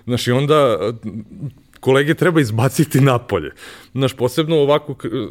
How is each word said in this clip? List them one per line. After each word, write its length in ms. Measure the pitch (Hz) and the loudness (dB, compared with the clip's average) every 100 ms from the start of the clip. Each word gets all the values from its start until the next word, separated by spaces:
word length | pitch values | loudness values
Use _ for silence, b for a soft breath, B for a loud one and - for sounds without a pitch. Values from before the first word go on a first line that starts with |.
| - | -6
Znaš, 220 | 120 123 | -4 0
i 40 | |
onda, 460 | 127 143 151 135 101 | 0 2 2 2 0
e, 100 | 104 117 110 104 - - 147 - _ - | -2 -6 -10 -12 -14 -14 -14 -14 _ -6
kolege 340 | 127 135 147 | 2 2 2
treba 280 | 160 170 160 | 2 2 2
izbaciti 600 | 120 110 131 - 156 135 | 0 0 0 0 0 2
napolje. 500 | 135 123 - 92 71 - B B B | 2 2 0 -4 -4 -12 B B B
Znaš, 220 | 127 135 | -4 -2
posebno 420 | - 123 - 156 160 | 0 -2 -2 0 2
u 40 | |
ovako, 360 | 143 147 147 135 - 131 139 | 2 0 -2 -10 -8 -6 -8